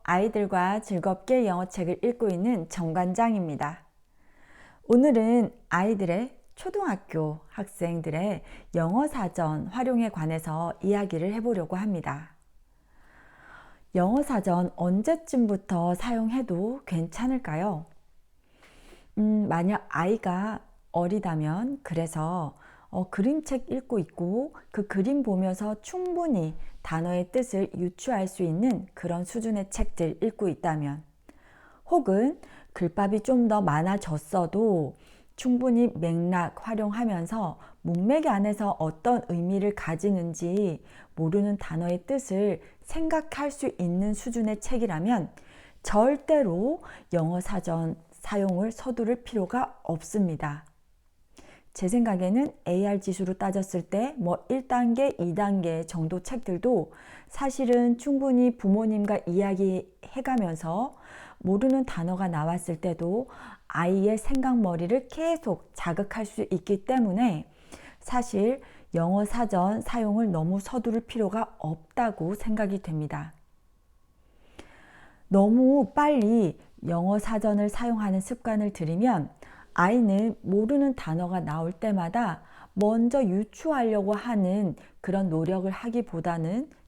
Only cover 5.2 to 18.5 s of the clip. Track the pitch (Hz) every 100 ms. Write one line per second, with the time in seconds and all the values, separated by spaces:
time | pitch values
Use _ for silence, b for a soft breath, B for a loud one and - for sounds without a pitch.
5.2 | 220 240 220 - - 175 202 214 185 175
6.2 | 254 - - - 370 415 370 196 - 160
7.2 | 156 151 - - 196 - 170 170 160 151
8.2 | 202 175 B B B 170 165 214 294 269
9.2 | 185 - 160 156 - 220 254 247 226 180
10.2 | 156 160 160 156 170 - 190 202 196 165
11.2 | 180 214 226 208 156 185 214 180 147 139
12.2 | 160 - _ - _ B B B B B
13.2 | B B B B B B - 185 180 254
14.2 | 285 240 190 175 180 - 175 190 220 320
15.2 | 330 262 226 196 - 175 175 175 240 233
16.2 | 220 247 240 175 208 269 - 165 170 -
17.2 | 247 262 185 156 196 160 165 - _ -
18.2 | _ _ b